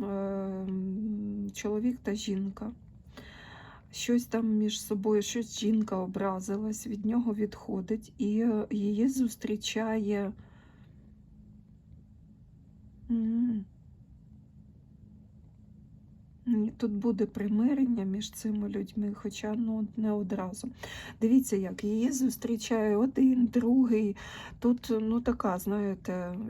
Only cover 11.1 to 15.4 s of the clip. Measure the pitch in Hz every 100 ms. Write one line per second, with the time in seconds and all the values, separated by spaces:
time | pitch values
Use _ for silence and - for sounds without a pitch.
11.1 | - - - - - - - - - -
12.1 | - - - - - - - - - -
13.1 | 233 226 233 247 214 190 - - - -
14.1 | - - - - - - - - - -
15.1 | - - -